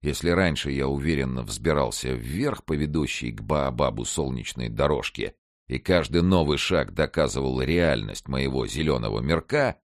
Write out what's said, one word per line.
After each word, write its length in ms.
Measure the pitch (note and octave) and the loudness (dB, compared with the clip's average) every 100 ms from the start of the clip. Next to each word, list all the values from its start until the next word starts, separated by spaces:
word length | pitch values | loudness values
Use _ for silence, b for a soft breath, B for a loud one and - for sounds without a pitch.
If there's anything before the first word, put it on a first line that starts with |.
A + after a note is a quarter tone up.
Если 280 | D2 C#2 E2+ | -4 -2 2
раньше 400 | E2+ F#2 D2+ C#2+ | 4 2 0 -2
я 180 | C2+ C2+ | -2 0
уверенно 540 | C#2 C#2+ D#2 C2 B1+ | 0 0 0 0 -2
взбирался 720 | A1+ G1+ D#2+ D2 B1+ - B1+ | -6 -4 0 2 2 -2 -4
вверх 520 | B1+ A1+ D#2+ C#3+ A2+ | -4 -4 -2 -2 -4
по 80 | - | -4
ведущей 600 | D#2 D2+ D#2 C#2+ - B1 | -2 0 0 -2 -2 -6
к 100 | G#1+ | -8
Баобабу 640 | G#1+ D2 C2+ B1 C#2 G#1+ | -2 0 0 2 0 0
солнечной 640 | A#1 - C#2 B1+ G#1+ - A#1 | -6 -2 -2 -4 -8 -6 -6
дорожке, 680 | A1 C#2+ C#2+ - - G1+ - _ _ _ | 0 2 2 -2 -6 -8 -8 _ _ _
и 100 | B1+ | -8
каждый 440 | - F2+ D#2 E2 | 2 2 4 2
новый 340 | F2 F#2 D2+ D2 | 4 4 4 2
шаг 380 | - F2+ C#2 | 2 0 0
доказывал 640 | F2 D2+ - D2 - C2+ B1+ | 0 0 2 0 0 -2 0
реальность 680 | C2 E2+ E2 B1 G#1 G1+ - | 2 2 4 2 -2 -10 -6
моего 380 | C2 C2+ C2 A1+ | -2 0 0 -2
зелёного 540 | - D#2 C2 A1 G#1+ | -2 0 0 0 -2
мирка 580 | B1+ E2 - D3 C3 - | 0 0 0 0 0 -2